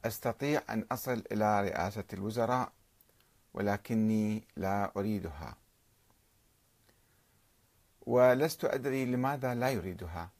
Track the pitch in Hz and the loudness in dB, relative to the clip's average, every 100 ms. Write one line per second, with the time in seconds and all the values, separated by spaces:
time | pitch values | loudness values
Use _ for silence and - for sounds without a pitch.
0 | 117 110 123 113 139 147 - 113 - 123 | -4 -4 -4 -2 0 0 0 -4 -2 -4
1 | - 120 - 107 107 104 101 - 90 107 | -2 -4 -2 2 4 4 2 0 -2 -4
2 | 98 95 98 110 113 123 123 _ _ _ | -8 -6 -4 0 0 0 -2 _ _ _
3 | _ _ _ _ _ - 101 101 - 113 | _ _ _ _ _ -2 0 0 0 2
4 | 110 110 107 107 - - 95 101 101 98 | 4 4 2 -2 -6 -6 -2 0 -2 -2
5 | 101 104 92 76 71 - _ _ _ _ | -2 -2 -4 -10 -14 -14 _ _ _ _
6 | _ _ _ _ _ _ _ _ _ _ | _ _ _ _ _ _ _ _ _ _
7 | _ _ _ _ _ _ _ _ _ _ | _ _ _ _ _ _ _ _ _ _
8 | - 120 127 127 160 - - 139 139 131 | 0 6 8 6 2 0 -2 -2 -2 -2
9 | 127 123 131 143 127 120 127 123 87 85 | 0 0 0 -2 -4 0 0 -2 -4 -8
10 | 80 85 87 | -8 -8 -10